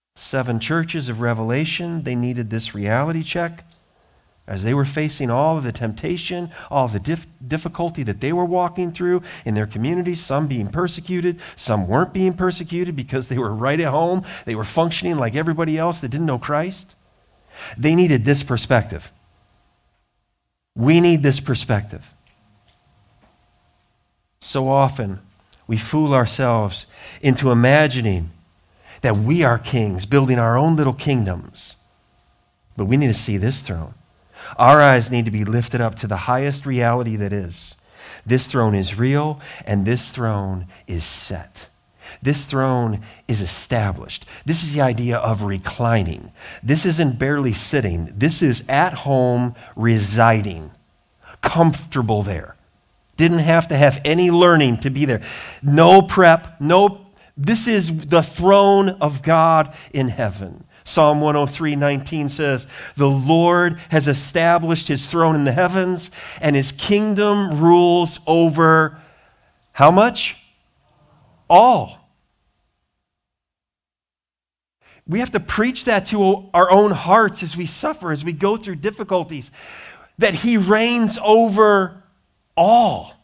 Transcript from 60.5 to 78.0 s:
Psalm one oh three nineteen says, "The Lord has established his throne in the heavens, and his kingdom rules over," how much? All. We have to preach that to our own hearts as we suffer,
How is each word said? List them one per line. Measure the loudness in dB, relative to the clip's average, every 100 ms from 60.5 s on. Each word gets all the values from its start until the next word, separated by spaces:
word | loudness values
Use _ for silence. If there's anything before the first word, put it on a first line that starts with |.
| -14 -20 _ -6
Psalm | 2 4 4
one | 0 0
oh | -2
three | -4 -4 0
nineteen | -2 -2 -6 -6 -6
says, | -4 -2 -4 -6 -18 -18 0
"The | 2
Lord | 2 4 4 4 4 2 -2 -2
has | 0 2
established | -2 -2 0 2 2 2 -4 -2
his | -6 -4
throne | 0 2 2
in |
the | 0
heavens, | 0 0 0 -2 -4 -6 -16 -20 -6
and | 0 0
his | -2
kingdom | -6 0 0 2 0 2 2 0 2
rules | 4 6 6 2 0 -6 0
over," | 2 2 4 4 6 2 -4 -20 _ _ _ _ _ _
how | 4 6
much? | 6 4 0 -8 -10 _ _ _ _ _ _ _ _ _ _ _
All. | 6 8 4 -2 -12 _ _ _ _ _ _ _ _ _ _ _ _ _ _ _ _ _ _ _ _ _ _ _ _ _ _ _ _ _ _ -8
We | -6
have | -2
to | -4
preach | -4 -2 -2 -2
that | -2 -2 0
to | 0 2 2 0 2
our | 6
own | 6 4
hearts | 0 2 4 4 -2
as | -12 -8
we | -8
suffer, | -6 -8 -8